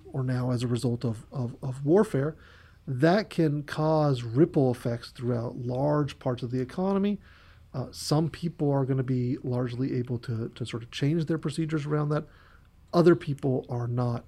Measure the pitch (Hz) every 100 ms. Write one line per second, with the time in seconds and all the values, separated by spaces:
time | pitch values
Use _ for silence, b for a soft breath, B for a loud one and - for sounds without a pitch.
0 | 381 139 127 127 123 120 123 120 123 120
1 | 120 110 - 139 120 - 139 131 143 190
2 | 214 135 147 - b b b b - 123
3 | 160 202 - - 156 147 143 - 156 156
4 | 147 123 117 123 170 156 127 120 120 117
5 | - - 120 120 117 - 120 131 147 147
6 | 143 - 135 120 120 127 127 - 190 196
7 | 202 202 b b b b b 139 123 -
8 | - 151 160 - 170 - 143 139 131 135
9 | 131 127 123 - 127 123 123 120 135 131
10 | 120 120 - 113 117 - 120 117 120 -
11 | 139 170 151 160 160 135 156 156 147 151
12 | 147 151 156 b b b b _ - 175
13 | 165 170 - 139 139 127 - 120 120 120
14 | 123 117